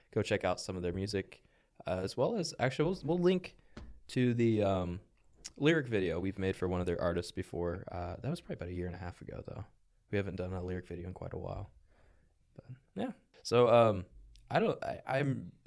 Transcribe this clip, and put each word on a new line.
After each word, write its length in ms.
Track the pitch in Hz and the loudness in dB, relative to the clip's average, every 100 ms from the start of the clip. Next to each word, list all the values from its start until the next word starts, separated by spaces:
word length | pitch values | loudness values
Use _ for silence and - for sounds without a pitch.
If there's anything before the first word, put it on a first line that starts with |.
| _ | _
go 100 | 110 | -2
check 220 | 101 104 | 0 2
out 160 | 92 90 | 2 -2
some 160 | - 90 | -4 -4
of 80 | |
their 100 | 90 | -2
music, 480 | 92 98 98 - - _ _ _ - - | -2 -2 -2 -4 -10 _ _ _ -12 -4
uh, 120 | 92 | -2
as 120 | 95 - | -2 0
well 200 | 139 226 | 0 0
as, 180 | 160 - | -4 -2
actually, 260 | 127 - 156 | 0 2 0
we'll, 140 | 190 | 0
we'll 140 | 139 175 | -2 2
link 320 | 175 185 - - - - - - - | 4 4 0 -16 -20 -18 -16 -16 -4
to 260 | 127 123 117 | 2 4 4
the, 260 | 117 107 | 4 4
um, 360 | 98 92 87 90 - _ _ - - - | 4 2 0 -4 -10 _ _ -20 -16 0
lyric 300 | 143 160 123 | 4 4 2
video 320 | 107 90 82 | 0 2 0
we've 180 | 95 98 | -2 -2
made 180 | 95 - | -2 0
for 120 | 92 | 0
one 120 | 90 | 0
of 60 | 87 | 0
their 160 | 85 | 0
artists 300 | 87 87 87 | 0 0 -2
before. 520 | - - 85 87 85 - | -6 -6 -4 -4 -4 -8
Uh, 260 | 87 87 - | -8 -6 -6
that 80 | 117 | -6
was 120 | 175 | -6
probably 140 | - - | -8 -8
about 140 | 87 | -6
a 40 | |
year 120 | 90 87 | -6 -6
and 100 | 82 | -6
a 40 | |
half 200 | 90 - | -10 -12
ago, 200 | - - - | -12 -12 -10
though. 180 | - - _ _ _ _ | -12 -12 _ _ _ _
We 60 | 101 | -2
haven't 180 | 95 92 | -2 -4
done 180 | 92 | -6
a 80 | 92 | -4
lyric 220 | 90 90 90 | -4 -6 -6
video 200 | 87 87 | -8 -8
in 60 | |
quite 200 | 90 87 | -8 -8
a 40 | 85 | -8
while. 320 | 90 95 101 - - _ - - _ _ _ - | -6 -8 -10 -16 -20 _ -20 -20 _ _ _ -20
But, 100 | - 127 _ 190 | -20 -20 _ -8
yeah. 160 | 247 - _ - | -8 -8 _ -14
So, 260 | - 120 120 | 2 6 8
um, 380 | 117 110 98 - - - - - | 10 8 4 -4 -14 -20 -18 -2
I 80 | 156 | 2
don't, 240 | 214 - | 2 0
I, 180 | - - - | -4 -6 -2
I'm, 440 | 135 139 120 87 - | 0 0 -2 -6 -14